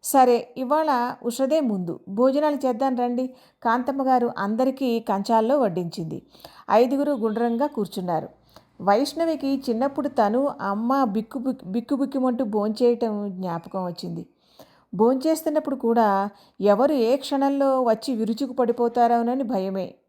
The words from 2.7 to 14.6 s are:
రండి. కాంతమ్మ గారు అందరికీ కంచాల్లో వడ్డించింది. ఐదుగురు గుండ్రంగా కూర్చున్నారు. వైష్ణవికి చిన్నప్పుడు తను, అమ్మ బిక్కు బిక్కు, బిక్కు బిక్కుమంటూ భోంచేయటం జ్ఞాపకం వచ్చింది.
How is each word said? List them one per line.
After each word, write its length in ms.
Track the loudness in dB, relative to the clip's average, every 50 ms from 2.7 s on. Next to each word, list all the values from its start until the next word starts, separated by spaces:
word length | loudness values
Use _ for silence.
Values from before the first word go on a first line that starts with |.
| -2 0 -2 -2 0
రండి. 320 | 0 -2 -2 -2 -2 -4 -6 -8 -14 -20 _ _ _ 0
కాంతమ్మ 440 | 0 0 0 0 -4 -4 -2 2
గారు 240 | 2 2 2 2 0 -2
అందరికీ 640 | -4 -4 -4 0 0 0 0 0 -2 -2 -2 -2 -2
కంచాల్లో 600 | -2 -2 -2 -2 0 2 2 2 4 2 2 2
వడ్డించింది. 640 | 2 0 0 -2 -6 -6 -6 -8 -8 -8 -8 -12 -14 _ _ -20 -20 -20 -20 -20 -4 2
ఐదుగురు 400 | 4 4 4 4 2 0 0 0
గుండ్రంగా 560 | 0 0 -2 -2 0 0 0 0 0 0 -2
కూర్చున్నారు. 640 | -2 -2 -4 -6 -4 -4 -6 -4 -2 -2 -2 -4 -6 -16 _ _ _ _ -20 _ _ _ _
వైష్ణవికి 800 | 2 4 4 4 2 0 0 -2 0 0 0 -2 -2 -2 -2 -2 -2 -2
చిన్నప్పుడు 380 | -2 0 -2 -2 -2 -2 -4
తను, 420 | -2 0 2 2 2 2 2 0 0 -2 -4
అమ్మ 420 | -4 -4 -4 -2 -2 0 2 2 2
బిక్కు 360 | 0 0 -4 -6 -6 -10 -6
బిక్కు, 260 | -4 -4 -6 -6 -8
బిక్కు 300 | -6 -6 -6 -4 -2 -2
బిక్కుమంటూ 500 | -2 -2 -4 -2 -2 0 0 0 -2 -4
భోంచేయటం 840 | -2 -2 -2 -2 -2 0 2 2 2 2 2 -2 -4 -2 -4 -6 -8
జ్ఞాపకం 560 | -8 -6 -6 -6 -6 -6 -8 -8 -8 -6 -6
వచ్చింది. 400 | -6 -8 -8 -10 -10 -10 -10 -12 _ _ _ _ _ _ _